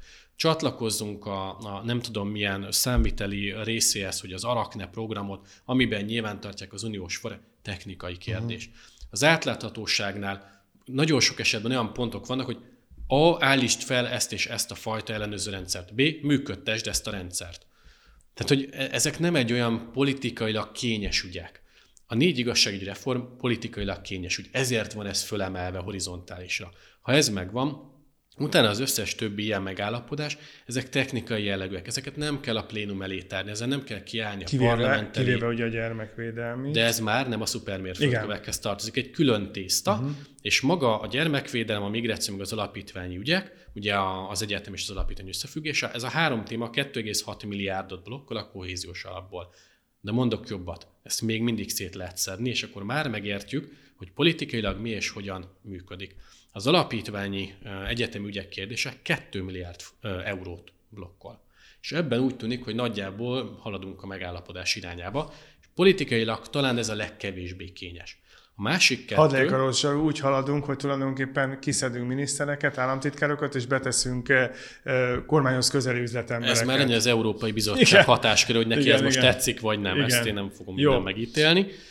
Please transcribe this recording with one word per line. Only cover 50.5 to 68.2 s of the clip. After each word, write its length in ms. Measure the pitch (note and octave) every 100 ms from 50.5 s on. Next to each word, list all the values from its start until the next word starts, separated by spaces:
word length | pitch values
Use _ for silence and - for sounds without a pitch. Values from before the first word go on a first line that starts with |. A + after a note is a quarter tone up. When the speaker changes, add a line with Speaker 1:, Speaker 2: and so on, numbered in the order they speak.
| G2+ F2+ D#2+ - _
Speaker 1:
ezt 180 | - -
még 200 | A2+ A2
mindig 280 | A#2+ G#2+ -
szét 260 | - F#2 G2
lehet 220 | F2+ -
szedni, 320 | - F#2+ B2
és 140 | A2
akkor 200 | G#2+ G2+
már 240 | G2+ C#3+ C#3+
megértjük, 640 | G#2+ G#2 G2+ - C#3 - - - -
hogy 140 | F#2
politikailag 680 | - E3 E3 D3 A#2 G2+ F#2+
mi 100 | A2+
és 200 | G#2 -
hogyan 480 | G#2+ G2 F#2 F2+ _
működik. 540 | G#2+ F2+ F2 F#2 F#2+ - - - _
Az 140 | G#2 A#2
alapítványi, 840 | F3 - A2+ - G2+ G2 G2 F#2 -
ö, 220 | G#2 F#2+ G2
egyetemi 400 | A#2 A2+ G2+ G2+
ügyek 220 | G2+ F#2
kérdése 440 | - G2 B2 C3+ A#2+
kettő 400 | - D#3 - G2
milliárd, 380 | F#2 F#2 F2 F2 - _
ö, 180 | A2 F#2 G#2+
eurót 460 | F#2+ F2+ E2+ - _ _
blokkol. 520 | G#2+ F2+ - - - _ _ - _
És 100 | -
ebben 280 | D3+ D3+ A#2+
úgy 160 | C3 B2
tűnik, 280 | A2+ B2
hogy 120 | - A2+
nagyjából 840 | B2 G#2 F#2+ G2+ A#2+ B2+ G#2+ G2+
haladunk 400 | A2+ F#2+ F#2+ F2
a 40 | G2
megállapodás 680 | F#2+ F2+ F2+ F2 F2+ E2+ -
irányába, 580 | F2 F2 F2+ C3 - - - _
és 60 | _ -
politikailag 760 | F#3+ F3 C#3 A#2 A2+ G#2+ -
talán 280 | D3 C3+ A#2+
ez 120 | A2
a 60 | G#2+
legkevésbé 760 | G#2 - G2+ F#2 F2+ F2+ F2
kényes. 480 | - F2+ E2+ - -